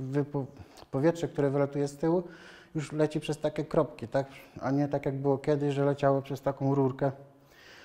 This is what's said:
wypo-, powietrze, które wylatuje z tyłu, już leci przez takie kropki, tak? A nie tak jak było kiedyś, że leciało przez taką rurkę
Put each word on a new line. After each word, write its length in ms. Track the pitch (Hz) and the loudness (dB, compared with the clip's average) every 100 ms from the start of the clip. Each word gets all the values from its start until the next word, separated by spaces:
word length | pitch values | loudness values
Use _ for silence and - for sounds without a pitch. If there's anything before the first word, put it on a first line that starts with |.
| 131 | -4
wypo-, 340 | 139 143 143 127 - - - - | -2 0 -2 -6 -10 -20 -20 -6
powietrze, 360 | 139 156 170 156 | 2 2 2 -2
które 220 | - 143 | 0 2
wylatuje 380 | 139 139 143 143 | 2 0 0 -4
z 100 | 143 | -2
tyłu, 260 | 165 175 180 - - - - 160 | 0 2 0 -10 -20 -20 -10 -8
już 160 | 139 | -4
leci 280 | 151 151 156 | 0 0 0
przez 200 | 151 151 | -4 -2
takie 260 | 151 151 147 | -2 -2 -2
kropki, 420 | 165 139 - 113 | 0 0 -2 -4
tak? 200 | 135 135 - - - | -2 -2 -8 -18 -8
A 100 | 127 | -2
nie 160 | 139 143 | 0 0
tak 180 | 143 147 | 0 -2
jak 160 | 135 | -2
było 160 | 139 135 | 0 0
kiedyś, 360 | 139 147 143 | 2 0 0
że 120 | 139 143 | 2 2
leciało 360 | 139 139 139 | 4 4 2
przez 200 | 131 135 | 0 -4
taką 340 | - 135 139 139 | -4 0 2 4
rurkę 360 | 135 135 139 135 - - - - - - | 4 2 0 0 -10 -20 -20 -20 -20 -20